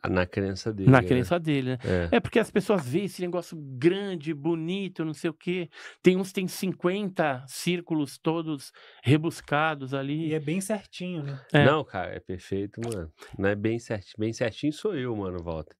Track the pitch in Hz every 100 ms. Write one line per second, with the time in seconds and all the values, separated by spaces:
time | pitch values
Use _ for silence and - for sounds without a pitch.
0 | 95 92 90 - 98 95 - 104 95 131
1 | 92 127 - 175 160 143 127 127 104 92
2 | 85 240 - 226 214 - - 202 127 151
3 | 202 - 180 175 170 165 143 131 160 190
4 | 202 175 143 151 151 170 160 190 190 185
5 | 160 147 170 151 - 180 165 - - -
6 | 175 185 190 - 185 - 190 165 180 196
7 | 202 190 156 127 135 - 175 175 170 160
8 | 139 - 160 165 160 147 - - - -
9 | 120 151 160 - - 147 156 151 131 139
10 | 139 151 160 156 143 180 190 208 - -
11 | 180 175 143 135 - 151 139 156 - 98
12 | 90 92 - 92 - 98 104 - 117 107
13 | 80 _ - - 95 104 107 117 - 110
14 | - - 107 117 120 - 147 151 220 165
15 | 127 110 95 90 85 80 78